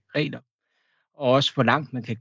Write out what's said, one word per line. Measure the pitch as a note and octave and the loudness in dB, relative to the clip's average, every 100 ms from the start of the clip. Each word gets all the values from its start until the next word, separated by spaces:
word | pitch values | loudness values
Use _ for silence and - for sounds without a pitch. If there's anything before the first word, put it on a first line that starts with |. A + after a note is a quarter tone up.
| _ | _
regler, | C#3+ D#3 B2+ _ _ _ _ _ _ _ | -4 -4 -8 _ _ _ _ _ _ _
og | - C3+ | -4 2
også | C3+ C#3 | 2 2
hvor | - | 0
langt | A#2 C#3 D#3 | 2 2 -2
man | B2+ | -10
kan | A2 A2 | -8 -2